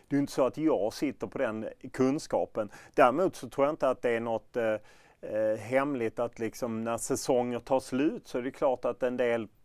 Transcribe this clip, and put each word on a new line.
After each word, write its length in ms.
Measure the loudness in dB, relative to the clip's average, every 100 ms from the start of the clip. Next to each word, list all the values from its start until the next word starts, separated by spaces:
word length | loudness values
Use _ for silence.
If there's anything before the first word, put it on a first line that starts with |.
| -2
det 80 | -2
är 40 |
inte 120 | 0
så 140 | 2 0
att 100 | 2
jag 360 | 0 2 0
sitter 340 | -2 -4 -4 -6
på 120 | -4
den 300 | -4 -4 -8 -12 -6
kunskapen. 760 | 0 2 2 0 -2 -2 -4 -6 -8 -2
Däremot 420 | 6 6 6 0 -2
så 120 | -6
tror 180 | 0 0
jag 60 |
inte 180 | 2 0
att 120 | 2
det 80 | 0
är 100 | 0
något, 360 | 0 -4 -4 -2
eh, 180 | 0 -2 -6 -20 -20 _
eh, 380 | -6 0 0 0
hemligt 600 | 0 0 2 0 -2 -2
att 200 | -4 -4
liksom 460 | -6 -4 -4 -4
när 140 | -2 -4
säsonger 600 | -2 -2 2 2 0 -4
tar 220 | 0 -2
slut 480 | 0 0 0 -2 -6
så 100 | -6
är 40 |
det 80 | -4
klart 340 | 0 0 0
att 180 | -2 0
en 140 | 0 2
del 320 | 2 2 -2 _